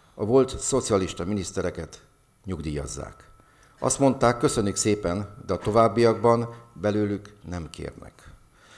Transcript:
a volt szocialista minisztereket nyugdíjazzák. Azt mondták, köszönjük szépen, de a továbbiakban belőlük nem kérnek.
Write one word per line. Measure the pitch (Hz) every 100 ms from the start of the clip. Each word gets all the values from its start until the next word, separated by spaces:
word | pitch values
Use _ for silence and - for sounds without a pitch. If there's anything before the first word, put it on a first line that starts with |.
| _
a | -
volt | 104 131 127 -
szocialista | - 131 - 101 87 -
minisztereket | 87 104 87 95 87 85 82 - _ _ _ _
nyugdíjazzák. | 92 80 76 73 64 69 71 - - - _ _ _ -
Azt | 123 -
mondták, | 135 131 120 123
köszönjük | 151 123 101 92
szépen, | 107 104 87 98 101 - -
de |
a | 90
továbbiakban | 110 113 113 113 117 107 117 117 117 - -
belőlük | - 104 104 104 98 - - 85
nem | 87 76
kérnek. | - - - - - - - - _ -